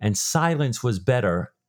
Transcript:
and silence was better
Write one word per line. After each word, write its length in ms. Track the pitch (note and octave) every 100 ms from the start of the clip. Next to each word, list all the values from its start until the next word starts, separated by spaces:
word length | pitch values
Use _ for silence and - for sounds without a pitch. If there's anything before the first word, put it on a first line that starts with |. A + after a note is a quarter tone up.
and 160 | G#2+ G2+
silence 640 | - D#3+ E3+ D#3 C#3 A#2
was 160 | B2 F#2+
better 540 | F#2 B2 G2+ F2 - _